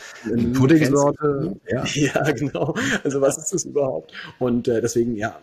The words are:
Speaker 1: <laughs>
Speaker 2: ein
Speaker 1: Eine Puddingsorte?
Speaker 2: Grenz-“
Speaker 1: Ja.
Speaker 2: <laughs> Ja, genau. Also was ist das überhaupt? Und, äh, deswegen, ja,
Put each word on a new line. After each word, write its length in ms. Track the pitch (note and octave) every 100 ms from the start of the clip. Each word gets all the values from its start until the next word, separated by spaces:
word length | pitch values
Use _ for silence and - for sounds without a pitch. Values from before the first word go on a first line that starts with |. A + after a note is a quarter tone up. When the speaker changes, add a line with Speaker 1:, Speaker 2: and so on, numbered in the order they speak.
| - -
Speaker 1:
<laughs> 80 |
Speaker 2:
ein 160 | A2 A#2+
Speaker 1:
Eine 120 | A#2+
Puddingsorte? 680 | C3 C3 D#3+ C3+ C#3 C#3+ D3 D3+ C#3
Speaker 2:
Grenz-“ 240 | D#3+ G3 -
Speaker 1:
Ja. 140 | A#2 D3+
Speaker 2:
<laughs> 40 |
Ja, 380 | C#3 C#3+ - C#3+
genau. 420 | B2 C#3+ F3 D3 D#3 C4+ A3
Also 160 | D3+ C#3
was 180 | C3+ -
ist 140 | -
das 120 | E3+
überhaupt? 480 | - C#3 C3+ D#3+ - - - -
Und, 260 | B2+ A#2+ A#2+
äh, 140 | A2+
deswegen, 340 | A#2 A#2 A#2 A2
ja, 220 | G#2+ -